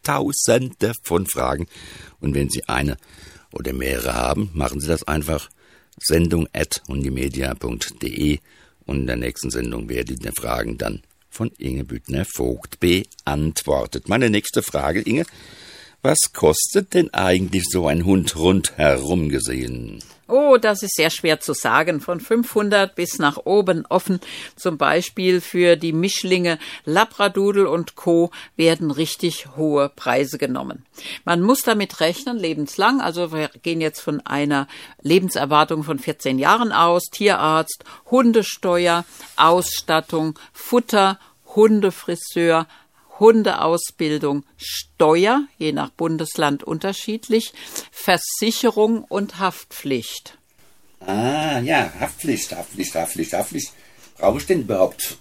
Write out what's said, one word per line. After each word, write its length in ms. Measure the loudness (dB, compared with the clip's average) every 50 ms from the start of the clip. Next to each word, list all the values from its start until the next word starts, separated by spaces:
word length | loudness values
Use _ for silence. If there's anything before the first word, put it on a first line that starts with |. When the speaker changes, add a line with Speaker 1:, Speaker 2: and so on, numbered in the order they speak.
Speaker 1:
Tausende 880 | _ -4 -2 -2 -2 -4 -4 -2 2 2 2 2 2 -2 -4 _ -2 -2 -2 -6 -6
von 220 | -2 -2 -2 0
Fragen. 400 | -2 -4 -2 -2 -2 -2 -2 -4 -8 -10 -20 -20 -20 -20 -20 -20 -20 _ _
Und 140 | -4 -2 0
wenn 160 | 0 0 -2
Sie 180 | -4 -6 -4 -4
eine 300 | -2 -2 -2 -2 -4 -6 _ _ -20 -20 -20 -20 -20 -20 _ _
oder 200 | -12 -8 -6 -6
mehrere 400 | -6 -4 -4 -4 -4 -2 -4 -4
haben, 380 | -2 -2 -2 0 0 -2 -2 -4
machen 280 | -2 -4 -4 -2 -4 -6
Sie 80 | -2 -2
das 160 | -2 -2 -2
einfach. 440 | -2 -4 -4 -2 -2 -4 -4 -4 -10 -20 _ _ _ _ _ _ _ _ -6
Sendung 500 | -2 2 4 4 4 4 2 0 0 -2
at 300 | _ -4 -4 -4 -4 -8 -8 -6
hundimedia 680 | -6 -4 -4 -4 -4 -4 -4 -4 -4 -4 -4 -4 -4
punkt 480 | -4 -6 -8 -6 -6 -8 -10 -10 -10
de. 380 | -10 -8 -4 0 0 0 0 0 -4 _ _ _ _ _ _ _ _
Und 180 | -6 -4 -4
in 40 | -2
der 100 | -2 -4
nächsten 340 | -4 -4 -6 -6 -6 -8 -6
Sendung 380 | -6 -6 -6 -6 -6 -8 -8 -6
werden 280 | -6 -6 -6 -6 -8
die 140 | -8 -8 -8 -8 -6
Fragen 400 | -6 -4 -4 -4 -4 -6 -6 -6
dann 220 | -6 -6 -6 -8 -12 _ _ _ _ _
von 220 | -8 -8 -8 -8 -6 _
Inge 260 | -8 -6 -6 -6 -6
Büttner-Vogt 960 | -8 -10 -12 -8 -6 -4 -4 -4 -4 -4 -4 -4 -4 -4 -6 -10 -18 -8 _
beantwortet. 1300 | 2 2 2 2 0 -6 -14 -10 _ -4 -2 0 -2 -2 -2 -4 -2 0 0 0 -2 -4 -8 -10 -4 -2
Meine 200 | 0 2 2 2
nächste 340 | 2 0 -2 -2 -4 -4
Frage, 380 | -4 -2 -4 -2 -2 0 -2 -2
Inge. 240 | -2 0 -2 -2 -2 -4 -10 -20 -20 -20 -20 -20 -20 -20 -20 -20 -20 -20 _ _
Was 140 | 0 0 2 2 0 -2
kostet 640 | -2 2 4 4 4 4 -2 0 0 0 -2 2 2
denn 180 | 2 2 2
eigentlich 540 | 0 0 2 4 4 2 2 0 0 -2 -2 0
so 180 | -2 0 2
ein 200 | 2 0 2 4
Hund 280 | 4 4 4 2 0 -4
rundherum 960 | 2 4 4 4 4 2 -2 -2 2 4 4 4 2 0 -2 0 0 0 0
gesehen? 720 | -2 -2 -4 -4 -4 -6 -6 -6 -8 -10 -12 -14 -14 -18 -20 -20 -20 _ _ 0
Speaker 2:
Oh, 280 | 2 4 6 8 6
das 260 | 6 6 2 0 0
ist 140 | -4 -6 0
sehr 140 | 0 0 0
schwer 300 | 0 0 0 0 0 0
zu 120 | -2 -6
sagen. 480 | -6 -2 0 2 4 4 2 2 -2 -4
Von 200 | -4 -6 -6 -6
fünfhundert 760 | -2 0 0 0 0 0 0 0 0 2 2 2 2 0 -2
bis 240 | -6 -6 -6 -2 2
nach 180 | 2 2 2
oben 480 | 0 -2 2 2 2 4 2 0 0 0
offen. 340 | 0 0 0 2 0 -4 -4 -4 -12 -16 -16 -16 -18 _
Zum 220 | -6 -6 -4 -2 0
Beispiel 640 | 2 2 2 2 0 -4 -6 -2 2 2 2 2
für 340 | 0 -2 0 4 6 6 6
die 160 | 4 4 -2
Mischlinge 680 | 0 0 0 0 -2 -4 0 0 0 2 2 0 -2 -4 -6 -14 -16 -12 _
Labradoodle 840 | 0 2 2 2 2 0 0 0 0 2 2 0 2 4 4 2 2
und 280 | 2 -2 -4 -6 _
Co. 340 | -4 0 2 4 4 2 2 -2 -12 -20 -14 _
werden 340 | 2 4 4 4 2 0 -4
richtig 580 | -2 -2 -2 -4 -4 -4 -4 -4 -4 -4 -12 -14 -6 -2
hohe 320 | -2 2 2 2 2 0
Preise 480 | -2 -4 -2 0 2 2 0 -2 -2 -4
genommen. 480 | -4 -4 -4 -4 -6 -8 -10 -14 -16 _ _ -18 -14 -14 -14 -10 _
Man 160 | -2 0 2
muss 220 | 4 4 2 2 2
damit 360 | 0 0 0 0 -4 -2 0
rechnen, 380 | 0 0 0 -2 -6 -6 -6 -4
lebenslang. 640 | -4 -4 -4 -4 -6 -6 -2 0 2 2 2 2
Also 280 | 0 -2 -2 -4 -4 -4
wir 200 | -4 -4 -4 -6 -8 -8
gehen 200 | _ -4 -4 -2
jetzt 180 | -2 -4 -4 -6
von 240 | -6 -6 -6 -6 -6
einer 440 | -4 -4 -2 0 0 0 0 -2 -4 -10 -20 -20 -20 -20 _
Lebenserwartung 840 | _ 4 4 4 4 2 -2 -2 0 2 4 4 4 4 0 -4 -2
von 140 | -4 -6 -4
vierzehn 400 | -4 -6 -8 -4 -2 -2 0 2
Jahren 340 | 4 4 4 4 2 0
aus. 380 | 2 2 4 4 2 2 0 -4
Tierarzt, 760 | -6 0 0 2 2 2 2 2 2 0 0 -2 -8 -14 -14 -20 -20 -20 _ 2
Hundesteuer, 960 | 4 6 6 6 6 4 2 2 -8 -4 -2 0 2 2 4 2 2 2 0 -6 -16 -20 -20 -10 2
Ausstattung, 1000 | 4 6 6 6 4 2 -2 -6 -8 -2 0 0 0 0 -2 -4 -2 -2 -4 -6 -8 -18 -20 _
Futter, 640 | -18 -6 2 2 2 2 4 2 4 4 4 2 -4 -12 _ _ _ _
Hundefriseur, 1200 | -4 4 6 6 6 6 6 4 2 0 -2 -6 -6 -6 -6 -8 -6 -2 0 2 4 2 2 0 -2 -12 -20 _ _ _ _ _ _ -4 6
Hundeausbildung, 1300 | 8 8 8 8 4 2 0 0 0 0 0 0 -2 -8 -6 -4 -2 -2 0 0 0 -2 -2 -2 -6 _ _
Steuer, 880 | _ -12 -10 -10 -10 -10 _ _ _ 4 6 6 4 4 4 2 2 0 -4 _ _
je 140 | -4 -4
nach 180 | -2 -2 -4 -6
Bundesland 720 | _ -4 -4 -2 -2 -4 -4 -6 -2 0 0 0 0 -2 -4
unterschiedlich, 880 | -6 -6 -4 -4 -6 -6 -6 -6 -6 -8 -8 -4 0 0 0 0 -2 -12 -18 -18 -10 -10 -10 -10 -10
Versicherung 1120 | _ -8 0 0 0 0 0 -6 -6 -2 -2 -2 -2 2 0 0 2 4 2 2 2 -2 -4
und 340 | _ -4 -4 -4 -4 -6 -4
Haftpflicht. 1000 | -4 -4 -4 -6 -18 _ -18 -10 -6 -4 -4 -4 -4 -8 -12 -14 -16 -18 -20 _ _ _ _ _ _ _ _ _ _ _ _ _
Speaker 1:
Ah, 580 | -8 -4 -2 0 0 0 0 -2 -2 -2 -2 -2
ja, 340 | 0 0 0 0 0 -2 -4 -6
Haftpflicht, 560 | -6 -6 -6 -6 -4 -2 -2 -2 -4 -8 -8
Haftpflicht, 380 | -10 -12 -12 -8 -8 -8 -6 -4
Haftpflicht, 400 | -4 -4 -4 -4 -6 -6 -4 -2
Haftpflicht. 380 | -4 -4 -4 -6 -8 -8 -8 -14 -20 -20 -20 -20 -20 -20 -20 _
Brauche 220 | 0 2 2 2 0
ich 80 | 0
denn 160 | 0 0 0
überhaupt, 560 | 0 -2 2 2 2 2 0 -6 -10 -10 -10 -12